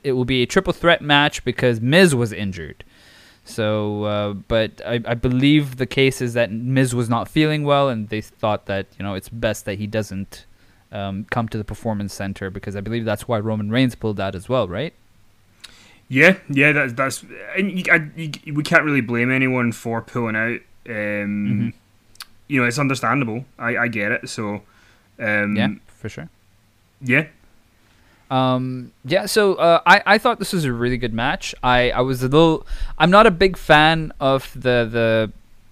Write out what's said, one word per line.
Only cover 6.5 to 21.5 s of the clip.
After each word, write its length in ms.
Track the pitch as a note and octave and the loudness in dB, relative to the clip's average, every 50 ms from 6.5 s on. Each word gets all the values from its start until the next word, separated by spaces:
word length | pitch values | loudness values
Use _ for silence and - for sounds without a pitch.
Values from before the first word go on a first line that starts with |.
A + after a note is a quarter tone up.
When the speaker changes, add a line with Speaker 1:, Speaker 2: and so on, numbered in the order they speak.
Speaker 1:
Miz 420 | G#2 A2+ A#2+ B2+ C3 C3 C3 B2 A#2+ | -4 -6 -4 0 0 2 2 2 0
was 140 | B2 A#2+ | -2 -2
not 220 | A2+ A#2+ A#2 F#2+ - | 0 -2 -2 -4 -2
feeling 340 | - D#3 D#3 D3+ D3+ D3+ D3 | 0 0 2 2 0 0 0
well, 240 | C#3+ C#3+ C#3 C#3 | 2 2 2 2
and 220 | C3+ B2 A2 G#2+ G#2 | 0 0 -4 -6 -6
they 100 | G#2+ G#2+ | -6 -8
thought 460 | G#2 - - _ - G#2+ G#2 G2+ - | -8 -10 -8 _ -2 -2 -2 -2 -4
that, 220 | - G2 G2 F#2+ - _ - | -6 -6 -6 -6 -8 _ -10
you 40 | F#2+ | -8
know, 80 | G2+ G2 | -8 -6
it's 160 | F#2 - - | -8 -10 -12
best 340 | - A#2 A#2 A2+ G#2 - - | -8 -4 -4 -4 -4 -4 -6
that 140 | - G2 | -8 -8
he 100 | G2 G#2+ | -6 -6
doesn't, 560 | G#2 G#2+ A2 G#2+ - F#2+ F#2+ G2 - - - - - - _ _ _ _ _ _ _ | -4 -4 -4 -4 -4 -6 -10 -10 -10 -14 -20 -20 -20 -20 _ _ _ _ _ _ _
um, 340 | - G#2 G2 G2 G2 G2 A2+ - | -10 -8 -8 -6 -8 -8 -8 -6
come 180 | - B2 A2+ | -6 -6 -4
to 100 | G#2 - | -4 -6
the 60 | A2 G#2 | -8 -8
Performance 500 | - G#2+ - - A2+ G#2+ G2+ G2+ F#2+ - | -10 -12 -8 -6 -6 -6 -6 -6 -8 -8
Center, 360 | - G2+ G2 G2 - G2 F#2+ | -8 -8 -8 -8 -8 -10 -10
because 260 | F2+ G2+ - G#2+ F#2+ | -10 -10 -10 -10 -10
I 60 | G2+ | -8
believe 240 | G2 G#2+ A2+ A#2 A2+ | -6 -6 -6 -4 -4
that's 200 | A2 G2+ - - | -4 -4 -4 -4
why 140 | - A#2+ G#2+ | -4 -4 -2
Roman 300 | G#2 A2 A2 G#2+ G#2 G#2 | -2 -2 -4 -4 -4 -2
Reigns 260 | A2 B2+ C3 B2+ A#2 | 0 2 2 0 0
pulled 240 | - - A2 G#2 G2 | -4 -6 -6 -4 -4
out 160 | G2 G2 G2 | -6 -6 -6
as 140 | F#2 - - | -8 -6 -2
well, 180 | B2 C3 A2 | -2 -2 -2
right? 260 | F2+ F2 G2+ C#3+ F3 - _ _ _ _ _ _ _ _ _ _ _ _ _ - - - - - - - _ _ - | -2 -4 -6 -8 -8 -10 _ _ _ _ _ _ _ _ _ _ _ _ _ -20 -20 -20 -20 -20 -20 -20 _ _ -2
Speaker 2:
Yeah, 300 | B2+ C3+ D3+ F3+ F#3+ F#3+ - - | 2 6 6 6 6 4 -2 -2
yeah, 240 | C#3+ C#3 C#3 D3 D3 | 0 2 4 4 4
that's, 180 | D3 C#3 C3 | 2 0 -2
that's, 320 | A#2 B2 C3+ C3+ - - - - - - F#2+ - - | -2 -2 -2 -4 -4 -8 -12 -18 -20 -18 -16 -8 -6
and 140 | F#3+ G3 G3 | -4 -4 -4
you, 140 | F3+ F#3 F3 - | -4 -4 0 2
I, 200 | E3+ E3 D3+ D3 - | 2 2 0 -2 -10
you, 360 | E3 E3 D#3 C#3 - - D#3 D3 | -10 -10 -10 -10 -12 -12 -8 -6
we 100 | D3 D3+ | -4 0
can't 200 | - F3 D#3+ C#3+ | 2 2 2 4
really 160 | D3+ C#3+ C3+ | 2 2 0
blame 320 | A#2+ A2+ A#2+ A#2 A#2+ B2+ | 0 0 0 0 0 0
anyone 400 | C3 C3 C3 B2+ B2+ B2+ A#2+ A#2+ | 0 0 0 0 0 0 0 -2
for 300 | A2+ - - A#2+ A2+ A2+ | -4 -4 -6 -6 -6 -6
pulling 340 | A2 - - B2+ A#2+ A2+ A2 | -8 -6 -6 -4 -4 -2 -2
out. 240 | A2 A2 A#2 A#2+ - - _ - - - - | -2 -2 -4 -4 -8 -12 _ -20 -20 -16 -10
Um, 20 | A2+ G#2+ G#2 G#2 G#2 G#2 G#2 G2+ G#2 G#2 G2+ | -8 -6 -4 -4 -4 -4 -4 -4 -4 -2 -2
Speaker 1:
Mm-hmm. 220 | G2+ | -2